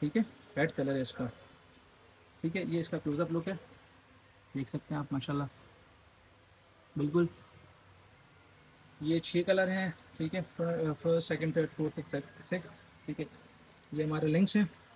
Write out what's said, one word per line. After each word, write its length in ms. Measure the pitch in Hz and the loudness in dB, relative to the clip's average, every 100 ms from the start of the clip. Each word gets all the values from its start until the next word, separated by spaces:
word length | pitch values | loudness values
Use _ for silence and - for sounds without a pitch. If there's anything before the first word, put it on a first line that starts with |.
ठीक 160 | 147 226 | 0 2
है, 100 | 220 - - - | 0 -4 -8 -2
Red 140 | 160 | 0
color 200 | - 139 | 0 0
है 100 | 139 | 0
इसका, 240 | 127 - 123 - - - - - - - - - - - | -2 -4 -6 -8 -20 -20 -20 -20 -20 -20 -20 -20 -20 -6
ठीक 140 | 165 185 | -4 -2
है। 140 | 165 | -2
ये 100 | 165 | -2
इसका 180 | 165 160 | -2 -4
क्लोजअप 340 | 151 147 170 | -2 -2 0
look 160 | 170 165 | 0 -2
है, 60 | 185 - - - - - - - - - 139 | -6 -10 -20 -20 -20 -20 -20 -20 -20 -10 -8
देख 120 | 135 | -6
सकते 260 | 147 - | -8 -6
हैं 60 | 151 | -6
आप 120 | 143 | -4
माशाल्लाह, 360 | 135 139 143 139 - - - - - - - - - - - - - - - | -4 -2 -2 -4 -8 -20 -20 -20 -20 -20 -20 -20 -20 -20 -20 -20 -20 -10 -4
बिल्कुल। 300 | 147 170 170 - - - - - - - - - - - - - - - - - | 2 2 2 -2 -20 -20 -20 -20 -20 -20 -20 -20 -20 -20 -20 -20 -20 -20 -20 -6
ये 180 | 151 165 | 0 0
छः 220 | - 175 | 2 2
कलर 260 | 175 190 185 | 4 4 4
हैं, 260 | 190 190 - - - | 2 -2 -4 -12 -6
ठीक 160 | 160 | -4
है, 80 | 185 160 - 170 170 160 | -2 -4 -2 -2 0 0
first, 340 | 147 165 165 - | 0 2 2 2
second, 280 | 156 160 156 | -2 0 0
third, 120 | 156 | 0
fourth, 260 | - 156 | -2 -4
फिफ्थ, 220 | 165 147 143 - | -4 -6 -6 -6
sixth, 500 | - - 180 - - - - - | -16 -6 -6 -6 -16 -20 -14 -10
ठीक 140 | 147 | -8
है। 60 | 147 - - - - - - | -8 -12 -20 -20 -20 -20 -8
ये 100 | 147 | -4
हमारे 240 | 151 151 156 | -2 0 2
links 280 | 160 196 208 | 4 4 4
हैं, 140 | 190 - - | 2 -2 -20